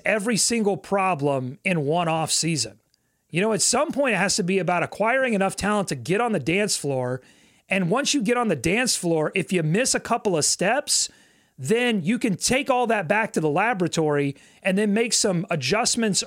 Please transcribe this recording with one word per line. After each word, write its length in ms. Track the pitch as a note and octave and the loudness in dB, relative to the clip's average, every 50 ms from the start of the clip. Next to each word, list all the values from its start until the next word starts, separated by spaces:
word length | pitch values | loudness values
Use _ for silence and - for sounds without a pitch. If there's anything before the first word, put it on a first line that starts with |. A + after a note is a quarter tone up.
| - | -2
every 320 | - G3+ A3 F#3+ A#3+ A#3+ E3+ | -2 -2 0 0 0 0 0
single 380 | - - A#3 A#3 G#3+ G3+ G3 | 0 0 0 0 0 0 0
problem 840 | D#3 - - G3 G3+ F#3+ F#3+ F3+ D3 C#3+ C#3+ C#3 C3+ B2+ B2+ C3 - _ | -2 -2 -2 0 0 2 0 0 0 0 0 0 0 -4 -6 -10 -6 _
in 200 | F#3+ F#3 E3 C#3+ | -2 -2 0 0
one 240 | C#3 D#3 F3 F3 D#3+ | 0 0 0 0 -2
off 220 | D#3+ D#3+ D#3+ - | -2 -2 -2 -2
season. 480 | - - - D#3+ E3 C#3+ A2+ G#2+ - - _ _ _ _ _ _ _ _ _ _ | -2 -2 0 -2 -2 -2 -4 -6 -8 -16 _ _ _ _ _ _ _ _ _ _
You 100 | - E3 | -2 -2
know, 120 | G3 A3+ A3 | 0 0 0
at 80 | F#3 - | 0 0
some 300 | - - A#3+ D4+ E4 B3 | 2 2 2 0 0 0
point, 220 | A#3+ C#4+ C4 G#3+ | 0 0 0 2
it 40 | F3 | 0
has 180 | F#3+ F#3+ - | 0 0 0
to 60 | - G3 | 0 0
be 140 | E3+ F#3+ F#3+ | 0 0 0
about 240 | F3+ D#3+ F3+ F3 D#3+ | 0 0 0 0 0
acquiring 520 | - - - G3 A3 B3 C4+ C4 B3 A3+ | -2 -2 -2 0 2 2 2 0 0 0
enough 220 | F#3+ F#3+ G3 - | 0 0 0 -2
talent 320 | - - G3+ G#3 G#3 F#3 - | -2 -2 0 0 0 0 -2
to 60 | E3 | -4
get 240 | C3 A#2 B2+ F3 G#3+ | -8 -2 -2 0 0
on 120 | A#3+ A#3+ A3 | 0 0 0
the 60 | E3 | -2
dance 360 | B2+ C3+ E3 G3 G#3+ G3+ - | 0 0 0 0 0 0 -2
floor. 440 | - - C#3+ C3+ C3 B2+ B2 B2+ B2+ - - - _ _ _ _ _ _ _ | -4 -2 -4 -2 -2 -2 -2 -4 -6 -8 -14 -20 _ _ _ _ _ _ _
And 180 | F#3+ G3 F#3 E3 | -2 -2 0 0
once 240 | G3 B3+ D4 - - | 0 0 0 0 0
you 80 | C#4+ | 0
get 160 | G#3+ F#3+ A#3+ | 0 2 0
on 120 | A#3+ A#3+ A3 | 0 2 0
the 80 | E3+ | 0
dance 400 | C3+ - D#3+ F#3 A#3 C4 A3+ - | 0 0 0 0 2 0 0 -2
floor, 360 | - - E3+ E3 D#3+ D3+ D#3 - | -2 0 0 0 0 0 0 -2
if 160 | G3 E3+ - | -4 -4 0
you 120 | F#3+ F3 D#3+ | 0 0 2
miss 320 | D3+ D#3+ G#3 C4 C4 - | 2 2 2 2 0 0
a 60 | B3 | -2
couple 360 | - - A3+ A#3 - G#3 F3 | -2 -2 -4 -2 0 0 0
of 80 | D#3 C#3 | 2 2
steps, 640 | - - - F3+ F#3+ A#3 C#4+ D4 - - - - - - - - _ _ _ _ _ _ - | 0 0 0 0 0 0 0 0 0 -2 -2 -2 -4 -8 -16 -20 _ _ _ _ _ _ -12
then 440 | C3 C3 G#3+ A#3 B3 B3 A3+ G3+ D3+ | -2 0 0 2 2 2 0 0 0
you 160 | E3 A#3 A#3+ | 0 0 0
can 180 | - A#3 F3+ | 2 0 0
take 320 | - - - B3 C4+ C#4+ - | 0 0 0 0 0 2 0
all 180 | B3+ B3 B3 A3 | 0 0 2 0
that 200 | A3+ G#3+ F#3 C#3+ | 0 -2 0 0
back 240 | G3+ G#3+ A3 - - | 0 0 0 0 -2
to 80 | - | 0
the 80 | D#3+ D#3 | 0 0
laboratory 880 | C#3+ E3+ G3+ A#3 B3 F#3 F3+ D#3 - E3+ D#3+ D3+ D3 C#3+ C#3+ C#3 C#3 - - - - - - | 2 2 0 0 0 0 -2 -2 0 0 0 2 2 2 0 0 -4 -6 -14 -20 -20 -6 -2
and 140 | G3 F#3+ | 0 0
then 160 | G3 G#3+ G#3+ G3 | 2 2 2 2
make 220 | A3 A#3 A#3 - | 2 2 0 0
some 320 | - - G#3 F3+ E3+ F#3 - | 0 0 2 0 0 -2 -2
adjustments 760 | E3+ D#3+ B2+ B2+ F3 G#3+ A#3+ A3+ - A#3 A3+ G#3+ F3+ - - | -4 -4 0 0 0 0 2 0 0 0 0 0 0 -2 -2